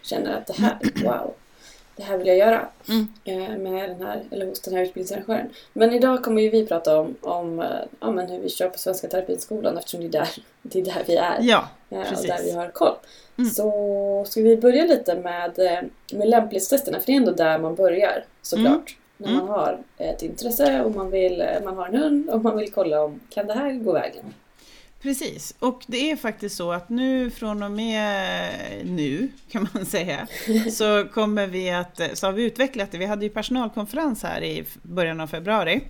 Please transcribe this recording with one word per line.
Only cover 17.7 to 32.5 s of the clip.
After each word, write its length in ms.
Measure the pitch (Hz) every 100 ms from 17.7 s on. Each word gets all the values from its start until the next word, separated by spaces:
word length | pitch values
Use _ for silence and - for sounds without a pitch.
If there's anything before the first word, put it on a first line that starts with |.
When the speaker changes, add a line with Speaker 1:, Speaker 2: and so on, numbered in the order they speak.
Speaker 1:
börjar, 500 | 170 190 175 202 - - _
såklart. 300 | - 214 233
Speaker 2:
Mm. 240 | 311 - - _ _
Speaker 1:
När 120 | 202
Speaker 2:
Mm. 180 | 247 370
Speaker 1:
man 20 |
har 300 | 208 151 - - _
ett 240 | - -
intresse 600 | 165 - 233 226 277 269
och 120 | 226
man 160 | 208 190
vill, 300 | 190 185 175
eh, 220 | 170 175
man 120 | 202 190
har 100 | 180
en 80 | 233
hund 340 | 302 285 311
och 120 | 226
man 160 | 220 214
vill 140 | 208
kolla 280 | - 180 151
om, 160 | 151 139 -
kan 160 | - 208
det 80 |
här 180 | 220 285
gå 200 | 262 220
vägen? 320 | 156 - - - - _ _ - - - -
Speaker 2:
Precis, 520 | 277 269 - - - -
och 240 | - 254 -
det 240 | 233 294
är 60 | 294
faktiskt 400 | 233 214 208 -
så 160 | 175
att 160 | 175 175
nu, 420 | 233 262 262 247
från 320 | - 220 208
och 80 | 202
med 800 | 208 226 220 214 196 185 180 175 - - 101
nu 440 | 180 180 147 147 269 - -
kan 180 | 220 202
man 120 | 220 185
säga, 400 | 196 175 139 - - -
Speaker 1:
<laughs> 220 | 220 226
Speaker 2:
så 320 | 220 214 208 196
kommer 320 | - 214 208 196
vi 240 | 185 185
att, 300 | 175 180 - 165
så 120 | - 196
har 60 |
vi 100 | 190
utvecklat 500 | 233